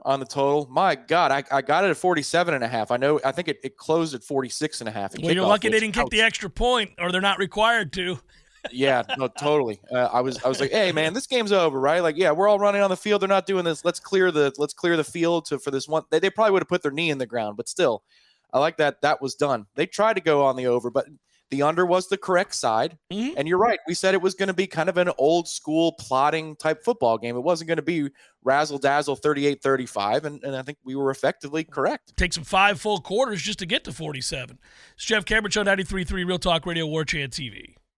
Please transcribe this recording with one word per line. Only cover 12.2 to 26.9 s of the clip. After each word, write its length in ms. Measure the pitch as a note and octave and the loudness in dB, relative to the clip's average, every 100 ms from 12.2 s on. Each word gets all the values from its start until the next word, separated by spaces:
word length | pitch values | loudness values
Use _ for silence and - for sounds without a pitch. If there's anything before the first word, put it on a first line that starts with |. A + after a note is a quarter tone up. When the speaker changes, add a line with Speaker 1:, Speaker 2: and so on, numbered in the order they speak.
| F3+ | 2
Speaker 1:
we're 160 | D#3 G#3 | 4 4
all 100 | G3+ | 4
running 240 | G3+ G3+ | 2 2
on 80 | G3 | 2
the 80 | F#3 | 0
field. 240 | G#3+ G3+ | 0 0
They're 80 | F#3+ | 2
not 160 | G3 F#3 | 0 0
doing 180 | F#3+ | 0
this. 220 | E3+ D3+ F3 | 0 -2 -2
Let's 140 | - | -4
clear 320 | - F#3+ F#3 | 0 2 4
the, 200 | D3+ C#3+ C#3 | 4 2 0
let's 160 | D3 | -4
clear 240 | - F3 E3+ | -2 0 0
the 60 | |
field 420 | D3 E3+ E3 E3+ - | 0 0 0 0 -2
to, 120 | C#3+ | -6
for 100 | - | -4
this 180 | C3+ - | -6 -2
one." 140 | D#3 - | -4 0
They, 80 | D#3+ | 0
they 140 | A3+ | 2
probably 220 | - A3 | 2 2
would 100 | F#3+ | 2
have 40 | D#3 | 2
put 120 | F3 | -2
their 100 | D3 | -2
knee 200 | C#3 E3+ | -2 -2
in 80 | C#3 | -2
the 80 | A#2+ | -4
ground, 300 | A#2+ G#2 G#2 | -4 -4 -6
but 120 | - | -6
still, 320 | - D#3 G#2 _ _ _ _ _ | 0 2 0 _ _ _ _ _
I 40 | B2+ | 0
like 180 | D#3 D#3+ | 0 2
that 240 | D3 - | 0 2
that 200 | D3 D3+ | 0 0
was 140 | C3+ - | -4 -2
done. 320 | D3 A#2+ G2+ - | 0 0 -4 -4
They 100 | E3 | -4
tried 280 | - A3 | 0 0
to 80 | G3+ | 2
go 220 | D#3+ D3 | 2 4
on 120 | C#3 B2+ | 4 2
the 100 | B2+ | 0
over, 240 | A#2+ A#2+ | 0 0
but 160 | B2 A#2 D3+ _ _ - | -2 -4 -8 _ _ -8
the 100 | C#3 | 0
under 240 | C#3+ E3+ F3+ | 0 2 2
was 220 | F3+ F3+ | 2 0
the 80 | G3 | -4
correct 380 | - F3+ G3+ - | 0 0 0 -2
side. 420 | B2 A2 D#3 E3 - | 0 0 0 -6 -10
Speaker 2:
Mm-hmm. 240 | G3+ B3+ A3 | -6 -4 -4
Speaker 1:
And 100 | D3+ | 0
you're 120 | F#3 | 2
right. 180 | A#3 G3 - | 2 0 -4
We 60 | |
said 220 | F3 F#3+ F#3+ | -2 2 2
it 60 | |
was 100 | F#3 | 0
gonna 180 | F#3 G3 | -2 -2
be 140 | E3+ F#3+ | -2 -2
kind 240 | - E3 | -2 0
of 80 | F3 | 0
an 140 | F3+ - | 0 2
old 280 | C#3+ E3+ E3 | 2 2 -2
school 440 | - - D#3+ E3 D#3+ | -8 -2 0 0 -2
plotting 560 | - C3 D3 D#3+ D#3 D3+ | -2 2 2 0 -4 -4
type 280 | D#3 D#3 | -2 -2
football 360 | - | -2